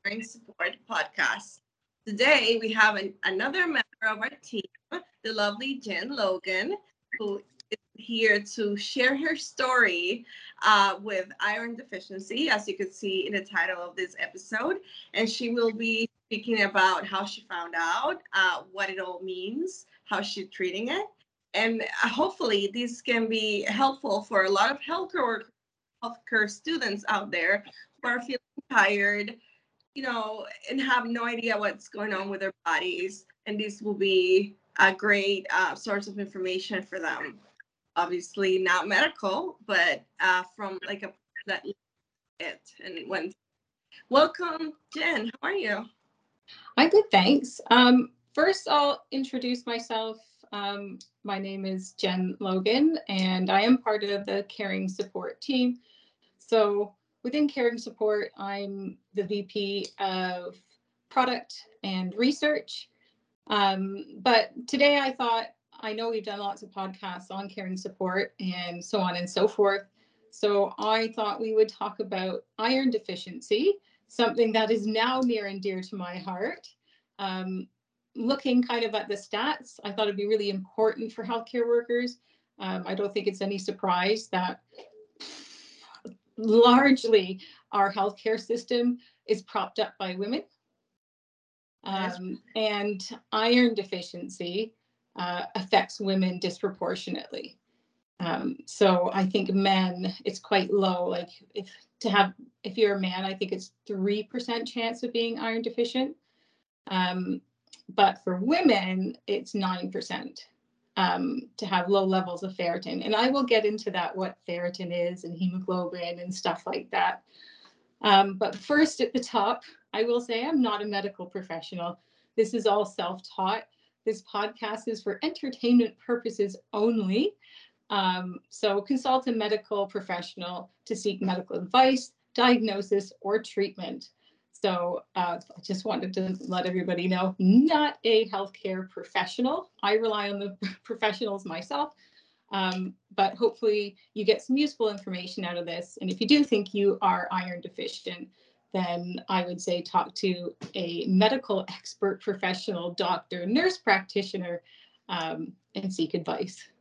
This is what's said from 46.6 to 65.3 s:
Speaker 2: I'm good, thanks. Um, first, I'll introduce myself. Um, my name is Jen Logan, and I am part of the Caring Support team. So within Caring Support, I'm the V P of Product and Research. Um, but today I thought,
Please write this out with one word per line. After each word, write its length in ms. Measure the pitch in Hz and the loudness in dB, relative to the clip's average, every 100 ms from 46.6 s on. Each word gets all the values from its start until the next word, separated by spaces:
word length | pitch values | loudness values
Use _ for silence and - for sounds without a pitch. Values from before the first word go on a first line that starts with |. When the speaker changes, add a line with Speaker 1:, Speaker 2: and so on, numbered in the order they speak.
| - - | -2 4
Speaker 2:
I'm 120 | 330 | 8
good, 200 | 403 415 | 8 8
thanks. 480 | 196 185 277 - - - | 6 8 4 2 -12 6
Um, 400 | 247 247 247 - _ _ | 8 10 8 4 _ _
first, 320 | - 349 381 - | 2 2 2 2
I'll 380 | 294 285 - _ | 4 4 0 _
introduce 540 | 269 262 254 247 240 - | -6 -4 -4 -2 -4 -4
myself. 520 | 233 233 226 220 220 _ _ _ | -6 -4 -4 -4 -8 _ _ _
Um, 480 | 208 202 202 202 190 - _ | -6 -6 -6 -10 -16 -20 _
my 160 | 208 196 | -6 -6
name 260 | 196 196 | -4 -6
is 280 | 190 190 185 | -4 -6 -8
Jen 440 | - 202 185 185 - | -2 0 0 -2 -2
Logan, 580 | 196 190 196 247 311 330 - | -2 0 2 4 4 2 -4
and 420 | 190 185 185 185 | -2 0 0 2
I 100 | 196 | 4
am 180 | 220 254 | 6 4
part 240 | 220 214 | 4 0
of 240 | 202 202 202 | 0 -4 -2
the 180 | 196 196 | -4 -4
Caring 400 | - 196 190 190 | -8 -4 -2 -4
Support 520 | 190 190 190 180 - | -4 -6 -6 -8 -10
team. 380 | - 262 247 247 _ _ _ _ _ _ | -2 2 2 0 _ _ _ _ _ _
So 540 | - 226 202 202 208 _ _ _ | 2 4 4 2 -2 _ _ _
within 260 | 247 294 294 | -4 2 2
Caring 300 | 277 240 233 | 2 0 0
Support, 540 | 233 - 214 208 196 - | -10 -2 0 0 -2 -8
I'm 600 | 196 196 202 196 190 - _ | -8 -6 -8 -8 -10 -14 _
the 80 | 202 | -6
V 200 | 190 202 | -4 -4
P 420 | 190 214 196 202 - - | -4 -4 -4 -4 -8 -6
of 580 | 196 185 180 180 175 180 _ _ _ _ _ | -4 -2 -4 -4 -10 -16 _ _ _ _ _
Product 460 | 262 254 240 - - - _ | 0 0 -2 -8 -18 -20 _
and 320 | 196 185 185 | -6 -4 -4
Research. 760 | 202 254 285 302 302 - - - _ _ _ _ _ - | 2 2 4 0 0 -4 -16 -16 _ _ _ _ _ -2
Um, 580 | 208 196 190 190 196 - - | 2 4 2 -4 -6 -12 0
but 320 | 254 226 - - - | 4 4 4 -8 -6
today 300 | 269 285 285 | 4 6 6
I 140 | 269 | 2
thought, 340 | 254 233 | 0 0